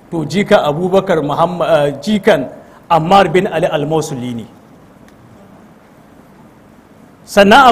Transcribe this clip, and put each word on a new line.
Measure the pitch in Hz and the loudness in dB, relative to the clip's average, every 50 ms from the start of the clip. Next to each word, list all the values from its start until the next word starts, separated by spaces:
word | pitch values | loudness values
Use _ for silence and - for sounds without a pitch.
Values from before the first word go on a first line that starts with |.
| _ - | _ -10
to | 180 165 151 | -8 -8 -6
jika | - - 202 196 - 208 185 131 | -4 -4 -4 0 2 2 2 2
Abubakar | 147 143 160 180 180 185 190 190 190 175 160 143 | 0 -2 -4 -2 -2 0 0 0 0 -2 -2 -2
Muhammad, | 147 143 139 165 175 180 170 160 143 | -2 -2 -2 -2 -2 -2 -4 -2 0
eh, | 165 151 143 147 143 - | 0 0 0 -2 -4 -6
jikan | - 208 214 202 196 220 180 143 123 - - - - - - - _ - | -4 -4 -4 0 0 0 0 0 -2 -6 -12 -18 -20 -20 -20 -20 _ -2
Ammar | 170 160 156 175 190 196 190 170 151 | 0 0 2 2 4 4 4 2 2
bin | 185 190 - | 0 -2 -2
Ali | 160 160 170 185 | -2 -4 -2 -2
al-Mausuli | 165 151 143 147 160 156 147 - 147 123 120 123 120 | -2 -4 -4 -4 -4 -4 -4 -6 -8 -10 -10 -10 -10
ne. | 117 101 - - - - - - - - _ _ _ - - - _ - - - - - - - - - - _ _ _ _ _ - _ _ _ - - _ _ - - - _ _ _ _ _ _ _ _ _ - - - _ _ - | -12 -14 -16 -20 -20 -20 -20 -20 -20 -20 _ _ _ -20 -20 -20 _ -20 -20 -20 -20 -20 -20 -20 -20 -20 -20 _ _ _ _ _ -20 _ _ _ -20 -20 _ _ -20 -20 -20 _ _ _ _ _ _ _ _ _ -20 -20 -20 _ _ -20
Sannan | - - 208 202 196 220 277 269 247 | -4 0 2 4 6 6 6 6 4